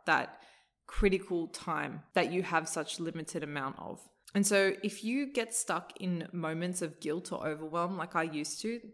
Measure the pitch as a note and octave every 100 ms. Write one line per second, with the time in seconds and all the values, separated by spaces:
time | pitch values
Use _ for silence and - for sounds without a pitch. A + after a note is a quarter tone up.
0 | - C#3+ - - - - _ _ - -
1 | G3+ F#3 - F3 E3 - - D3+ D3 D3+
2 | - F#3 F3 F3+ F3+ E3 D#3+ E3 D3 -
3 | E3 D#3+ D#3 E3 D3 D3 C3+ - F2 -
4 | - _ - G3 G3+ G3+ G3 - G#3+ -
5 | G#3+ C4 C#4 B3+ A3+ - - E3+ E3+ -
6 | F#3 E3+ - F3 D#3+ E3 F3+ F3+ D#3+ -
7 | D3+ E3 F3+ - D#3 D3+ D#3 E3+ F3 F#3
8 | E3 E3+ E3 D3+ D3+ - A3 A#3 -